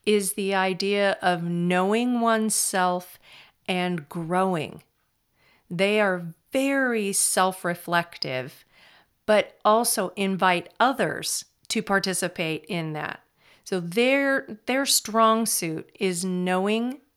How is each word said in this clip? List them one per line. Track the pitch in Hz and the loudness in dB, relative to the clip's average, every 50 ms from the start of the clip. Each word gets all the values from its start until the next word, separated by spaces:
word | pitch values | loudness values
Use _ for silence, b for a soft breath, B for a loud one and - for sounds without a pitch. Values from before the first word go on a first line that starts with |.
| _ | _
is | 208 214 208 196 190 - | 2 2 2 2 -2 -4
the | - 196 190 196 | -4 -2 -2 0
idea | 190 185 190 185 175 196 196 202 202 202 196 190 - | 0 0 0 0 -2 0 0 2 2 2 2 0 2
of | - 185 180 170 170 | 2 0 0 2 0
knowing | 170 175 170 175 175 180 180 185 196 214 233 247 247 247 240 | -2 -2 0 0 2 2 2 2 2 2 2 2 0 0 2
oneself | 233 226 226 220 220 220 - - - - - 190 185 180 180 180 180 - - B B B B B B B B B _ - | 2 2 2 2 0 0 0 0 -2 -2 0 0 2 2 0 -2 -4 -8 -16 B B B B B B B B B _ -4
and | 190 180 180 180 180 170 143 - | -2 0 0 -2 -2 -4 -6 -8
growing. | - 175 165 160 180 185 190 190 185 160 135 101 - - - _ _ _ _ _ _ _ _ b b b b b b b b - | -10 -8 -4 -2 0 0 2 2 0 -2 -4 -6 -10 -16 -20 _ _ _ _ _ _ _ _ b b b b b b b b -8
They | 180 165 196 202 208 214 | -2 0 0 2 2 2
are | 208 196 185 180 175 165 160 _ _ _ - | 2 2 0 -2 -4 -8 -12 _ _ _ -2
very | 262 269 277 277 277 269 254 233 220 208 196 | 0 0 0 0 0 0 0 0 -2 -2 -2
self-reflective, | 196 - - - - 202 185 190 185 - - 175 170 - - - 170 170 170 - - - - 147 131 127 123 139 - - b b b b b b b b b b b _ _ | -2 0 0 0 2 2 2 2 0 -2 -4 -4 -6 -6 -4 -2 0 0 0 -2 -6 -8 -6 -6 -4 -6 -6 -8 -12 -18 b b b b b b b b b b b _ _
but | - 214 208 - - - _ - | 2 4 4 2 0 -4 _ 2
also | 208 214 226 240 233 - - 190 180 - | 4 4 4 4 2 0 -2 -2 -4 -4
invite | - 196 190 190 175 190 185 180 175 170 - - - | -2 -2 -2 0 2 2 2 2 2 0 -4 -2 2
others | 226 262 269 262 202 156 - - - - - - - - _ _ _ - | 2 2 2 2 0 -2 -2 -4 -6 -6 -6 -6 -8 -12 _ _ _ -6
to | - 226 | -4 -4
participate | - - 196 196 190 196 180 - 190 175 - - 175 160 160 151 - | 0 0 0 0 0 0 -2 -2 -2 -4 -4 -4 -4 -4 -4 -6 -6
in | - - 170 160 156 156 | -6 -6 -6 -4 -6 -6
that. | 151 151 - - - _ _ b b b b b b b | -6 -8 -8 -10 -12 _ _ b b b b b b b
So | - 196 185 | -6 -6 -4
their, | 170 170 170 226 240 254 269 277 277 277 269 269 269 - 220 214 _ - | -4 -2 0 0 2 2 2 2 2 0 0 -2 -4 -6 -12 -10 _ -4
their | 247 269 277 | -2 -2 0
strong | - - - - - 208 226 226 220 220 226 226 214 | 0 0 0 0 0 2 4 4 4 4 2 0 0
suit | - - 185 165 156 - - - - - | -2 -2 -2 -4 -4 -6 -8 -12 -6 -2
is | - 190 180 170 185 | -2 -2 -2 -2 -4
knowing | 185 180 180 180 180 185 185 190 202 220 226 233 247 262 294 _ _ _ | -4 -2 -2 0 0 0 0 2 0 0 0 -2 -4 -6 -10 _ _ _